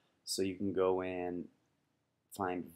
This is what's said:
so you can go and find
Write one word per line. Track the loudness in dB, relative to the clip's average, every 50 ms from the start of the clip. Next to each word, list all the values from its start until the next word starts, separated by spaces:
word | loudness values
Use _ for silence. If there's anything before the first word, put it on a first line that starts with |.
| _ _ _ _ -10
so | -6 -2 0 0
you | 0 0
can | -2 -2 0 2
go | 4 4 4 4 4
and | 2 -2 -2 -2 -2 -2 -2 -4 -6 -8 _ _ _ _ _ _ _ _ _ _ _ _ _ _ _ -12
find | -6 -4 -2 -2 -2 -2 -4 -8 0